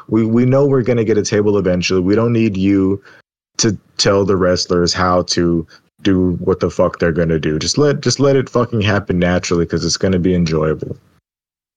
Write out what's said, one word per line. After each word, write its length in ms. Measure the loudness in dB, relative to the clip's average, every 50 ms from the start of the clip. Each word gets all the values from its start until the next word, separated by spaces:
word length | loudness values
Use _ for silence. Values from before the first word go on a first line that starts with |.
| -6 -2
We, 160 | 0 0 2
we 200 | 2 2 2 2
know 220 | 2 2 2 2
we're 160 | 2 2 0
gonna 220 | 0 0 0 0 0
get 140 | 0 0 0
a 40 |
table 360 | 0 0 0 0 2 2 2 2
eventually. 420 | 2 0 0 0 0 0 0 0
We 140 | 2 2 2
don't 180 | 2 2 0
need 240 | 0 0 0 0 0
you 460 | 0 0 2 2 2 2 0 0 -4 -8 -16 -20 -20 _ _ _ _ _ _ _ -2
to 180 | -2 -2 -2 -4 _ _ _
tell 280 | -2 0 2 2 2 2
the 120 | 2 2
wrestlers 560 | 2 2 2 0 0 -2 -2 0 0 0 0
how 300 | 0 0 0 0 2 0
to 440 | 0 -2 -2 -2 0 0 0 -2 -4 -8 -14 -20 _ _ _ _
do 360 | -2 0 2 2 2 0 -2 -2 -2
what 160 | -2 -2 0
the 100 | -2 -4
fuck 300 | 0 0 -2 -2 0 -2
they're 100 | -2 -2
gonna 300 | 0 0 0 0 0 -2
do. 180 | -2 -2 -4 -2
Just 180 | -4 -4 0
let, 260 | 0 0 0 0 -2
just 180 | -2 -4 -2 0
let 160 | 2 2 2
it 120 | 2 0 -2
fucking 340 | -2 -2 -2 -2 -2 -2
happen 360 | -2 0 -2 -2 -2 -2 -2 0
naturally, 480 | 0 0 0 0 -2 -2 -2 -2 -2
'cause 180 | -2 -2 -4 -4
it's 120 | -4 -4
gonna 240 | -2 -2 -2 0 0
be 140 | 0 0 0
enjoyable. 600 | 0 0 0 0 -2 0 -2 -2 -4 -6 -12 -14 -16 _ _ _ _ _ _ _ _ _ _ _ _ _ _ _